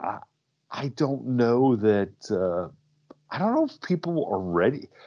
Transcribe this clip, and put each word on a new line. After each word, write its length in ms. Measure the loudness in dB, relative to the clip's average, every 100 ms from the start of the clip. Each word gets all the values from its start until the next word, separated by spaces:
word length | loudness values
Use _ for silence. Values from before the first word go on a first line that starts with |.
I, 180 | -8 -8 -14 _ _ _ _
I 160 | -8 -6
don't 360 | -2 -2 -2 -2
know 500 | 2 4 4 4 4
that, 540 | 4 4 0 -6 -4
uh, 380 | -2 0 -2 -6 -12 _ _ -20 -20 -12
I 80 | -4
don't 160 | -2
know 100 | 0
if 160 | -2 -4
people 480 | -4 -2 -2 -2 -2
are 80 | -2
ready. 480 | -2 2 2 0 -8 -20